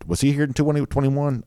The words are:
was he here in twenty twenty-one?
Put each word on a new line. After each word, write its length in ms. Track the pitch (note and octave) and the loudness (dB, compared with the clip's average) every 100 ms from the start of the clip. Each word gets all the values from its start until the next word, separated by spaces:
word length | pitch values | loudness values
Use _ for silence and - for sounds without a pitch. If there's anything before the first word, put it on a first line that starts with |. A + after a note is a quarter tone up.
was 160 | - F2 | -6 0
he 120 | C#3 | 2
here 100 | C#3+ | 2
in 100 | D3 | 0
twenty 320 | B2+ D3 D3 | 0 0 0
twenty-one? 600 | C#3 C#3 C3+ C#3 C#3+ B2+ | 0 0 0 0 -2 -4